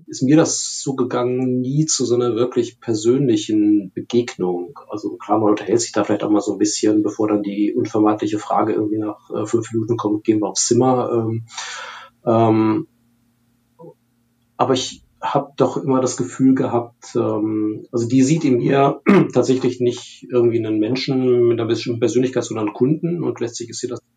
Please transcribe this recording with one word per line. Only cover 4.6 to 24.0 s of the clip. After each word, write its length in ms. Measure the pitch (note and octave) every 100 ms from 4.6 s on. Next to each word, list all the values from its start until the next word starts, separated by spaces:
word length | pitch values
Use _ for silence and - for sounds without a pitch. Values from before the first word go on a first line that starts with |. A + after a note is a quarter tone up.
| F2 - -
Also 280 | G#2+ - -
klar, 200 | - G#2+
man 120 | G#2+
unterhält 300 | G#2+ F2+ A#2
sich 100 | -
da 100 | A2
vielleicht 180 | G#2 G#2
auch 80 | G#2
mal 100 | G#2
so 120 | G#2
ein 60 | F#2+
bisschen, 440 | G#2 - G#2+ G#2+
bevor 260 | G#2 - G#2+
dann 140 | G2+
die 320 | G2+ G2+ G#2
unvermeidliche 640 | B2 G#2+ G#2+ G#2+ G#2+ G#2+ G#2+
Frage 340 | - G2+ G#2+
irgendwie 240 | G#2+ G#2+ A2
nach, 300 | G#2+ - - A2+
äh, 80 |
fünf 260 | G#2+ A#2+ A#2
Minuten 260 | A2+ A2 A2
kommt, 260 | G#2 G#2+
"Gehen 160 | - G#2+
wir 60 | G2
aufs 180 | - -
Zimmer?" 440 | A#2 C3 B2+ A2+
Ähm, 320 | A#2 A2 A2+ A2+ - - - - - - _
ähm, 600 | B2 A2+ A2+ A2 G#2+ G#2+ - _ _ _ _ _ _ _ _ _ - - _ _ _ _ _ -
aber 180 | B2+
ich 300 | C3 - - _ _
hab 360 | - C#3 - -
doch 180 | B2+ C#3+
immer 240 | C3+ C3
das 160 | B2+ -
Gefühl 380 | B2 - C3+
gehabt, 600 | C3 - A#2 A#2 _ -
ähm, 720 | A#2 A2 A2 G#2+ G#2+ G#2+ G#2+ -
also 160 | A#2 A#2
die 140 | C3
sieht 220 | C3 D#3+
in 120 | C#3+ B2
mir 440 | D3 C#3 C#3+ -
<clears throat> 300 | - F#3+ -
tatsächlich 460 | B2+ A#2+ B2+ B2+ -
nicht 460 | A#2+ A#2+ - - -
irgendwie 280 | B2 A#2 A2+
einen 200 | A2 G#2+
Menschen 680 | G#2+ C3 - C3 B2+ A#2+ A#2+
mit 120 | A#2
einer 80 | A2+
bestimmten 320 | A2+ B2+ A#2
Persönlichkeit, 440 | A#2 A#2+ C3 B2+
sondern 220 | - A2 G#2+
einen 60 |
Kunden. 480 | - B2+ D#3+ E3+ F3
Und 180 | B2+ A#2
letztlich 280 | A#2 - A#2
ist 140 | A#2
ihr 80 | B2
das 100 | A#2